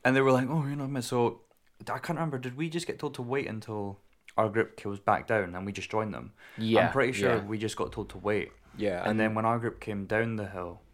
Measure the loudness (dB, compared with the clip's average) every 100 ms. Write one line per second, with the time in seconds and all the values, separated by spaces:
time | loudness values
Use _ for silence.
0 | 6 6 6 6 4 0 -2 -4 -4 -4
1 | -2 2 2 0 _ _ _ _ -8 -6
2 | -4 -2 -2 -2 -6 -6 -4 -4 -6 -6
3 | -6 -6 -4 -4 -4 -8 -6 -6 -6 -8
4 | _ _ -4 2 4 4 0 -2 -8 -2
5 | 2 2 4 0 2 -4 -6 -6 -2 -2
6 | -2 -6 -12 _ -18 -4 4 6 6 4
7 | 2 2 2 2 0 -4 -4 -2 -4 -4
8 | -8 -4 0 0 -2 -10 -18 -2 -2 0
9 | 0 2 2 2 2 2 -2 -6 -6 -6
10 | 0 0 0 -2 -6 -6 -8 -10 _